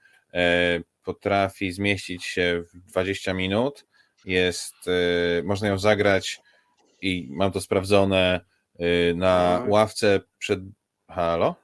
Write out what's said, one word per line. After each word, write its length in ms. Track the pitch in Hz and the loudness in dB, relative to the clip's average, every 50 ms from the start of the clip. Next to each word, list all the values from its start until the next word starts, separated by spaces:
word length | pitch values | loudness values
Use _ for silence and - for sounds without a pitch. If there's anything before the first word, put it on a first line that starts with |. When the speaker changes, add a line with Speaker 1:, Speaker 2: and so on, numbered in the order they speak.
| _ _ _ _ _ _ - | _ _ _ _ _ _ -2
Speaker 1:
e, 460 | 90 87 87 87 87 87 87 87 85 85 - _ _ _ | 0 2 2 4 2 2 2 0 -2 -4 -8 _ _ _
potrafi 680 | 95 87 - - 101 98 98 98 95 - - 101 92 | -10 -10 -6 -2 0 2 2 2 0 -2 -6 -8 -6
zmieścić 540 | 87 95 101 101 101 95 - - 92 87 - | -4 -2 -2 -2 -2 -2 -4 -8 -12 -10 -10
się 380 | - - 92 90 87 87 87 85 - - | -8 -4 -2 0 0 -2 -2 -6 -10 -16
w 40 | 90 | -20
dwadzieścia 560 | - - - 92 92 95 98 - - 98 92 | -20 -6 -4 -4 -2 -2 -4 -4 -4 -4 -4
minut, 520 | 92 92 95 98 110 123 143 143 - - _ _ _ _ _ _ _ _ | -2 -2 -2 0 0 -2 -2 -4 -10 -16 _ _ _ _ _ _ _ _
jest, 500 | 98 92 90 90 90 87 - - - - _ - 90 | -2 0 0 2 0 -2 -4 -8 -12 -14 _ -6 -2
e, 560 | 90 90 87 87 87 87 87 87 87 87 71 | 0 0 2 2 2 0 0 0 0 -2 -2
można 240 | 92 101 101 107 104 | -2 -4 -2 0 0
ją 100 | 98 95 | 0 2
zagrać 640 | 95 107 107 101 101 101 95 95 - - - - _ _ _ _ _ _ _ _ _ _ _ _ | 2 2 4 4 4 2 2 2 0 -4 -10 -12 _ _ _ _ _ _ _ _ _ _ _ _
i 260 | - 95 92 90 71 64 | -6 -4 -4 -4 -6 -8
mam 200 | 69 80 98 95 | -4 -2 -2 -2
to 100 | 92 95 | -2 -4
sprawdzone, 840 | 90 - 98 95 92 95 101 98 98 98 95 92 90 90 90 90 - _ _ _ _ _ _ - | -4 -2 -2 -2 2 2 2 4 4 4 2 2 2 2 0 -2 -6 _ _ _ _ _ _ -4
e, 340 | 85 87 87 87 85 87 85 | -2 0 2 2 2 2 0
na 460 | 85 92 92 92 90 90 90 90 90 | 2 2 2 4 4 4 2 2 0
Speaker 2:
Tak. 80 | 85 104 | 0 2
Speaker 1:
ławce 480 | 101 107 110 104 - - 113 104 98 95 - _ _ _ | 2 4 2 2 0 0 0 2 2 2 0 _ _ _
przed, 220 | - - 104 92 95 98 101 _ _ _ _ _ _ - | -4 -4 -4 -4 -4 -8 -18 _ _ _ _ _ _ -10
halo? 480 | - 92 85 85 85 85 104 156 175 - | -6 -4 -2 0 0 0 0 -2 -2 -4